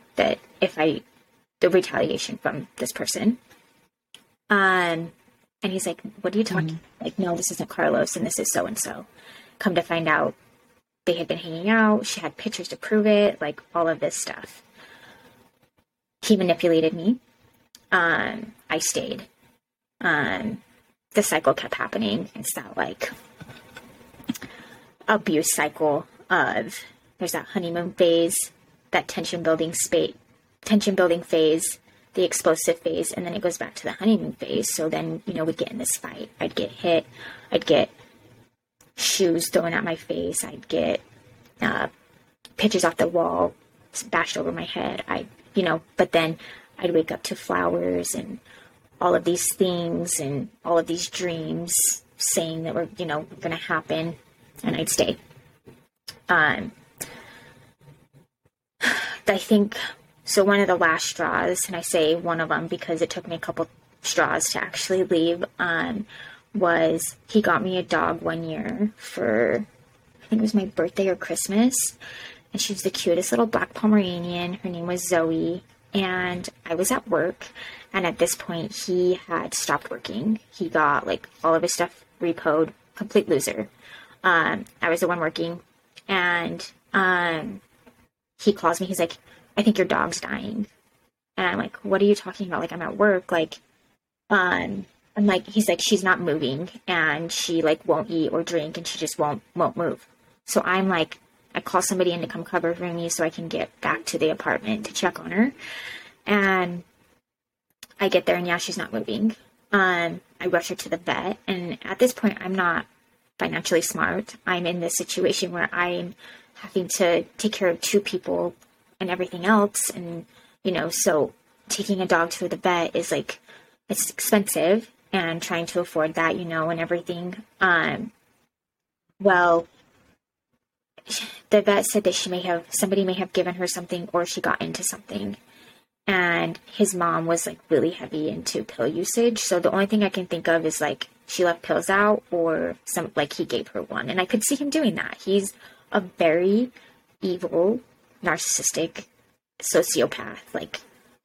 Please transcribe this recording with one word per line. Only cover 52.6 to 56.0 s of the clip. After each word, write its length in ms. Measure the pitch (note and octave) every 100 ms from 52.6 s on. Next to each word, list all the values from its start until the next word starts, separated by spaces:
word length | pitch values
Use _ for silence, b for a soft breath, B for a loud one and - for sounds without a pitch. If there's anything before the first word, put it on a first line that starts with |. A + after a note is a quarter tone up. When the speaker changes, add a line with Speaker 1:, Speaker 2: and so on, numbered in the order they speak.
Speaker 1:
that 100 | D#3+
were, 140 | - E3 -
you 80 | E3+
know, 180 | D3+ D#3+ -
gonna 160 | E3 E3
happen, 580 | - D#3+ - D#3+ E3 D#3+ _ _ _ -
and 140 | - D#3+
I'd 100 | D#3
stay. 280 | - - - - - - _ - - _ _